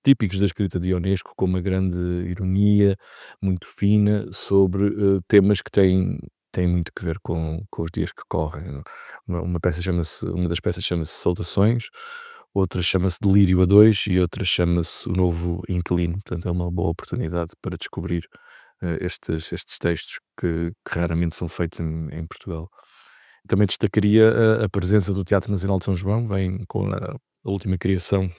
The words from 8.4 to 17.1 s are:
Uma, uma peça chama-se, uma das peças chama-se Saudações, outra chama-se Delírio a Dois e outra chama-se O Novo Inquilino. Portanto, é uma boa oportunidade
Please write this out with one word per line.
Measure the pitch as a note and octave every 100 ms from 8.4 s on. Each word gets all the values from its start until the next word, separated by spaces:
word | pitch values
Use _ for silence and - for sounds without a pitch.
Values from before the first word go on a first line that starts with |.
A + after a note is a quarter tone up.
| D#2 D#2 E2+ C#2 - - - - -
Uma, | F2
uma | F2 F2
peça | F2+ E2+
chama-se, | F2 F2 E2 - F#2
uma | F2+ F2
das | E2+
peças | G2 E2+ -
chama-se | E2+ D#2
Saudações, | - - F2 E2+ - G#2 A#2+ - - - - - - _
outra | G2 F#2+ F#2
chama-se | F2 F#2+ F#2 -
Delírio | G2+ G2 F#2+ F#2
a | F#2
Dois | G2+ A2 G#2 -
e | F2+
outra | F2+ - F#2
chama-se | - F2 F2 E2 - -
O |
Novo | F2+ F2+ E2 F2 F2 -
Inquilino. | F2+ E2+ F2 E2+
Portanto, | F2+ - F2 F2
é |
uma | F2+ F2
boa | F2+ F2
oportunidade | E2+ -